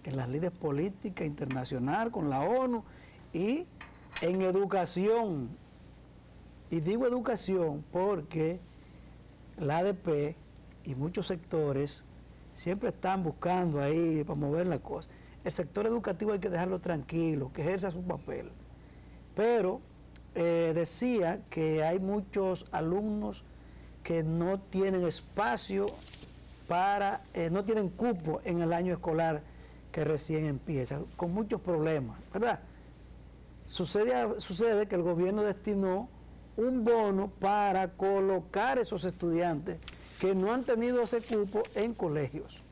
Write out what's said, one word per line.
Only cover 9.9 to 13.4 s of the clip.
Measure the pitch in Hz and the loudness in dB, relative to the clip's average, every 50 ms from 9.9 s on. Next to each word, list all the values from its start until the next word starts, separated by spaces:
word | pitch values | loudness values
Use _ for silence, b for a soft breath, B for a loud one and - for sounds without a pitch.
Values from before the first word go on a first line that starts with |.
| 196 | 2
P | 185 - 175 156 147 143 147 165 - - - - - - - - - - | 0 0 0 2 2 2 -2 -4 -8 -16 -20 -20 -20 -20 -20 -20 -14 -8
y | - 135 | -8 -4
muchos | 127 139 160 180 208 180 | -2 -2 -2 -2 -2 -2
sectores | - 190 165 - - - 160 151 143 139 135 143 143 - - - - - - - - - - - - - | -2 -4 -6 -4 -2 0 2 2 2 2 0 0 -2 -4 -8 -10 -14 -20 -20 -20 -20 -20 -20 -20 -18 -12
siempre | - - 170 185 208 247 226 | -6 -4 -2 -2 -2 -2 -4
están | - - - 185 190 190 | -4 -2 0 0 0 2
buscando | 180 160 143 - | 0 -2 -4 -2